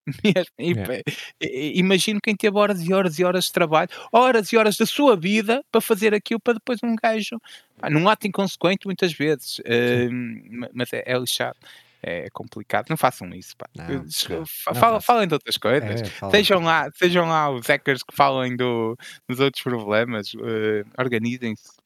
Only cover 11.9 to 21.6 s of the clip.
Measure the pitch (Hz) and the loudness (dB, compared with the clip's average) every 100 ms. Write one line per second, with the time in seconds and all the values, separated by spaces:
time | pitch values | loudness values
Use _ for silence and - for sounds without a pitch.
11.9 | _ - 85 101 - 110 113 - 104 110 | _ -8 -8 -8 -12 -14 -16 -4 -4 -2
12.9 | 160 131 - 90 90 - - - - - | 0 0 0 -12 -14 -18 -18 -18 -14 -8
13.9 | - - 156 - 90 160 - - 160 226 | -8 -6 -6 -6 -6 -8 -8 -4 2 2
14.9 | 220 - 233 190 147 - - 107 139 107 | 2 2 2 2 -2 -4 -2 0 0 0
15.9 | 113 101 - 196 202 202 185 165 160 139 | -6 -6 -8 0 2 4 2 2 0 0
16.9 | - 180 175 165 160 147 127 117 143 - | 0 2 2 2 2 0 -2 0 0 0
17.9 | 127 - - 139 135 127 123 123 117 113 | -2 -2 2 2 2 -2 -2 -2 0 -2
18.9 | 117 - - - 127 135 - 131 120 104 | -6 -12 -14 -6 0 0 0 -6 -4 0
19.9 | 107 120 113 98 113 113 110 107 107 104 | 0 0 -4 -8 -10 -6 -2 -2 -2 -4
20.9 | - 127 117 117 123 117 107 | -4 -2 -2 -2 -4 -6 -8